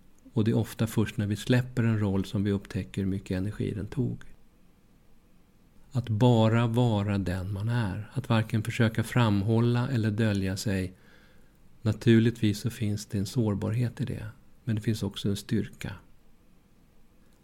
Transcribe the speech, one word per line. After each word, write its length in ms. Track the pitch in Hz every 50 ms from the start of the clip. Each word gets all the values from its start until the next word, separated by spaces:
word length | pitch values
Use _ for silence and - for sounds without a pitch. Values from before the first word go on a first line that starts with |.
| - - - - - -
och 120 | - 117 104
det 60 | 113
är 60 | 120
ofta 300 | 120 107 - - - 113
först 300 | 110 - 117 104 - -
när 100 | - 104
vi 100 | 101 107
släpper 460 | 107 - - 127 123 127 127 - 117
en 160 | 113 113 110 104
roll 260 | 107 98 95 98 95
som 200 | - - 101 101
vi 60 | 104
upptäcker 520 | 98 98 - - - 92 92 - - 104
hur 60 | 98 95
mycket 280 | 95 98 - - 95
energi 360 | 92 92 107 107 - - 95 101
den 120 | 101 95
tog. 360 | 110 - 135 120 117 117 - - - - - - - - - - - _ _ _ - - _ _ - - - - - - - _ _ _ _ _ _ _ - - -
Att 160 | - 123 - -
bara 580 | 107 104 123 123 120 113 110 110 113 117 120
vara 520 | 117 113 123 123 120 107 101 101 104 101 101
den 340 | 92 92 90 95 92 98
man 160 | 104 95 104 117
är, 420 | 120 123 110 92 90 104 104 - -
att 140 | 120 - -
varken 340 | 117 110 110 - - 107
försöka 420 | 101 110 - - 117 110 113 117 107
framhålla 840 | - - 123 120 107 101 101 98 113 113 113 117 120 120 120 123 139
eller 220 | 135 110 107 110
dölja 460 | 104 110 113 107 101 98 95 95 95
sig. 380 | 95 - 107 95 95 92 90 - - - - - - - - - - - - _ - - - - -
Naturligtvis 760 | - 113 110 - - 117 113 113 113 117 113 - 113 104 101 -
så 100 | - 113
finns 360 | - - 110 104 104 101 -
det 120 | - - 101
en 80 | 98
sårbarhet 760 | - - 127 110 107 101 101 101 101 110 123 123 113 - -
i 40 | 139
det, 220 | - - - 107 107 - - - - - - -
men 120 | 120 110
det 60 | 107
finns 200 | - 117 107 -
också 260 | 98 95 - - - 104
en 80 | 101
styrka. 560 | 101 - - 117 101 - - - - - - - - - - - - - - - - _ - - - _ _ _ - _ _ - - - - _ _ - - - -